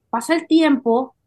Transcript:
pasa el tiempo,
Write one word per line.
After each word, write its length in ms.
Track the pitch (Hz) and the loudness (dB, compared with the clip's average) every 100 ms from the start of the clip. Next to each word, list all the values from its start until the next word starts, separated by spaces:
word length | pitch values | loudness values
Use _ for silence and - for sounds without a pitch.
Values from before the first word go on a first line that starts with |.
| _ | _
pasa 260 | 226 240 320 | -8 -4 -4
el 120 | 320 | 0
tiempo, 680 | 320 311 269 233 233 262 _ | 2 2 2 0 -2 -2 _